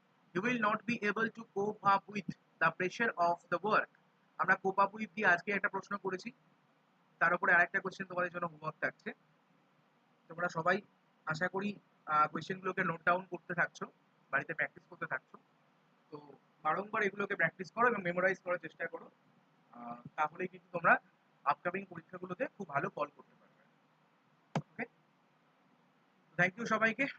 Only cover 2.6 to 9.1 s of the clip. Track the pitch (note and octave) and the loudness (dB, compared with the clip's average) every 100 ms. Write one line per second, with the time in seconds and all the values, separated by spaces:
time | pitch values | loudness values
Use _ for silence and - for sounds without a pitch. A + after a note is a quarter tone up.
2.6 | E3 - F3+ - A#3 - F3 F3 _ F3 | 0 2 -2 0 -2 2 2 2 _ -4
3.6 | F#3+ F#3+ - _ _ _ _ - D#3 F#3+ | 2 2 0 _ _ _ _ -2 0 2
4.6 | F#3+ F#3+ G3 G#3+ G#3+ - G3+ F3 - - | 2 4 2 2 -10 0 4 4 2 -2
5.6 | G#3 G3 - G3+ F#3+ F#3 A3 - _ _ | -2 -4 -6 -6 -4 -6 -8 -16 _ _
6.6 | _ _ _ _ _ - E3+ F3 F#3+ F3 | _ _ _ _ _ 0 2 2 4 6
7.6 | F3 G3 F#3+ - F#3+ F3 F3+ F3 E3+ D3+ | 4 0 -4 -6 -6 -4 -4 -4 -6 -6
8.6 | D#3 - C3+ - - | -8 -4 -4 -6 -10